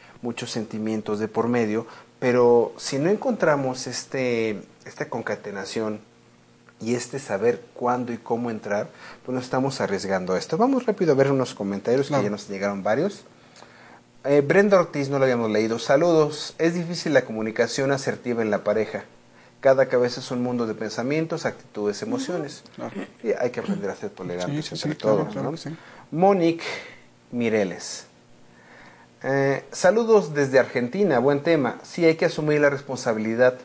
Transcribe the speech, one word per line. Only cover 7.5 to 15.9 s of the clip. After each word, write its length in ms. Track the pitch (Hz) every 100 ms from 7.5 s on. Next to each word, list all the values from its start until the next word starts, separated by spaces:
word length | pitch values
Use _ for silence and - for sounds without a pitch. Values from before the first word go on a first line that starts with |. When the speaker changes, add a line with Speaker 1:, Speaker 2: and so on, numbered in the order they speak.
| 117 -
Speaker 1:
cuándo 380 | - 123 123 120
y 60 | 113
cómo 320 | - 120 120
entrar, 380 | 110 104 101 143 - - -
pues 100 | -
nos 100 | 127
estamos 360 | 123 123 135 -
arriesgando 540 | 95 98 95 95 90
a 40 | 92
esto. 180 | - 160
Vamos 260 | 247 269 240
rápido 260 | 208 175
a 20 |
ver 160 | 135 139
unos 240 | 135 127
comentarios 520 | - 101 98 117 131 139
que 20 |
Speaker 2:
Claro. 140 | 143
Speaker 1:
ya 60 | 101
nos 180 | 101 -
llegaron 340 | 98 101 98
varios. 420 | 95 117 190 196 - - - - - - - - _ -
Eh, 180 | 135 143 139
Brenda 320 | 175 208 190
Ortiz, 300 | 170 147 139
no 100 | 139
lo 60 |
habíamos 260 | 131 120 113
leído. 280 | 107 110 117
"Saludos. 760 | -